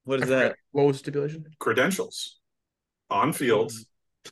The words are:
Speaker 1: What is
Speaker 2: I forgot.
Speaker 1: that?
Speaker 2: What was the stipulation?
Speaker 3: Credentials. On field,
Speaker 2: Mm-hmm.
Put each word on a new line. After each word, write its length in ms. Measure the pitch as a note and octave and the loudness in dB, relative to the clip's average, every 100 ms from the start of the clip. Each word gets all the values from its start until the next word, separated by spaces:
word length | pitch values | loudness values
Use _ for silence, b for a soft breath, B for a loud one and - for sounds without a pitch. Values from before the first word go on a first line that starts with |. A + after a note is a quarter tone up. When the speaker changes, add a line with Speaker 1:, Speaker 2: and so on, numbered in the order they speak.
| B2+ | -4
Speaker 1:
What 140 | C3+ | -2
is 40 | |
Speaker 2:
I 20 | B2 | 2
forgot. 140 | C3 | 2
Speaker 1:
that? 160 | A#2 - _ | 2 -2 _
Speaker 2:
What 140 | D3 C#3+ | 2 2
was 80 | C3+ | 2
the 40 | |
stipulation? 460 | - C#3 D3 D#3+ D3+ - | -4 -4 -4 -6 -16 -6
Speaker 3:
Credentials. 800 | - A2 C#3 F#3+ - - - - _ _ _ _ _ _ _ | -2 2 2 0 -6 -8 -14 -16 _ _ _ _ _ _ _
On 200 | - B2+ | 0 0
field, 380 | E3 C3 G#2+ A2+ | 0 2 2 0
Speaker 2:
Mm-hmm. 580 | A2 - _ _ _ - | -6 -18 _ _ _ -20